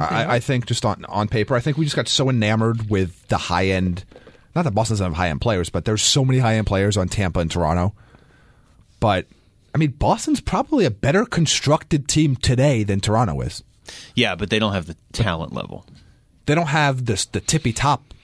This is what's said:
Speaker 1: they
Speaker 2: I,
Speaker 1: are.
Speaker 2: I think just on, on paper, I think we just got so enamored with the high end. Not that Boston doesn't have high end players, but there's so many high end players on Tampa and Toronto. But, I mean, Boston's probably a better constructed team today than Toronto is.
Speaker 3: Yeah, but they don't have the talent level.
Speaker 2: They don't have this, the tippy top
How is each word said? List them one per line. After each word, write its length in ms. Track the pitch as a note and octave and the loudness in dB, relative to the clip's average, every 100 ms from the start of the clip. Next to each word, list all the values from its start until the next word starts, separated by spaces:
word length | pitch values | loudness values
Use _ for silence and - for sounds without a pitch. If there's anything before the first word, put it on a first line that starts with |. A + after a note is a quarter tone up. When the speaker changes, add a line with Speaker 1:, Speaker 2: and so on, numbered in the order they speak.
| D#2+ | -2
Speaker 1:
they 40 | G#2 | 0
Speaker 2:
I, 80 | |
Speaker 1:
are. 60 | A2+ | 0
Speaker 2:
I 80 | A#2+ | 0
think 260 | A#2 C3 B2 | 0 -2 -2
just 180 | A#2 | -2
on, 220 | A2 G2 E2+ | -2 -2 -4
on 220 | G2 G#2 | -2 0
paper, 260 | A2+ G#2 B2 | 0 0 0
I 40 | |
think 180 | D#3 D3 | 0 0
we 60 | D#3 | -2
just 100 | - | -2
got 100 | A#2+ | -2
so 220 | - C3 | 0 2
enamored 600 | B2+ G#2+ A2 A2+ A#2 G#2+ | 2 2 2 2 0 0
with 360 | G#2 F#2 - - | 0 0 -4 -4
the 100 | - | -4
high 300 | - F2 F#2+ | 0 0 2
end. 360 | F#2+ F#2 F2+ - - - - - | 2 0 -4 -10 -20 -20 -20 -8
Not 80 | - E3+ | -4 -2
that 80 | |
Boston 180 | G2+ A2 | 0 0
doesn't 120 | G#2+ F#2 | 0 -2
have 80 | D#2 | 0
high 120 | F2+ | -2
end 100 | C#2+ | 0
players, 300 | A#2+ G2 E2+ | 0 0 -2
but 160 | F2 E2 | -4 -2
there's 160 | G#2+ | 0
so 200 | - D3 | 2 2
many 140 | C3 B2+ | 2 2
high 180 | A#2+ A2 | 2 2
end 100 | G#2 | 2
players 320 | F#2+ G2+ G2+ | 2 2 2
on 100 | F2+ | 0
Tampa 320 | - F#2+ F2 | 0 -2 0
and 100 | E2 | -2
Toronto. 440 | F2 D#2+ F2 F2+ - - - - _ _ _ _ _ _ - | 0 0 2 0 -4 -18 -20 -20 _ _ _ _ _ _ -2
But, 260 | A2+ F#2 - _ _ _ _ | 0 0 -2 _ _ _ _
I 40 | - | -2
mean, 120 | D#3 | 0
Boston's 500 | - - G#3+ - D4 | 0 0 0 0 -2
probably 460 | - F#3 - D4+ E3 | -2 -2 0 2 0
a 40 | |
better 360 | G2 A#2+ F3 A#3 | 0 0 0 0
constructed 800 | - D#3 - - D#3 - D#3 - | 0 0 0 2 0 2 -2 0
team 280 | - D#3 B2+ | 2 2 2
today 460 | - B2 C#3+ B2 | 0 2 4 2
than 160 | G#2 G2 | 0 0
Toronto 420 | G#2 A2 A#2 C#2+ | 2 2 2 -2
is. 200 | B1 - - _ - - - | -6 -10 -18 _ -20 -20 -8
Speaker 3:
Yeah, 200 | - A2+ | -2 0
but 140 | F2+ G2 | 0 -2
they 100 | A2 | 0
don't 140 | G#2+ | 0
have 140 | G2 D#2+ | -2 -4
the 100 | - _ | -12 _
talent 400 | - G#2+ E2 D2+ | -2 0 -2 -4
level. 320 | - - G1+ - - - _ _ _ - | -8 -10 -12 -18 -20 -20 _ _ _ -2
Speaker 2:
They 80 | |
don't 140 | D#3 E3 | 0 2
have 360 | D#3 D3 C3 | 2 2 0
this, 220 | A#2+ G2 - | -2 -2 -2
the 140 | G2+ | -6
tippy 320 | - D#3 B2+ | -2 -2 0
top 400 | A2+ C#3+ C3+ - - | -2 0 0 -4 -16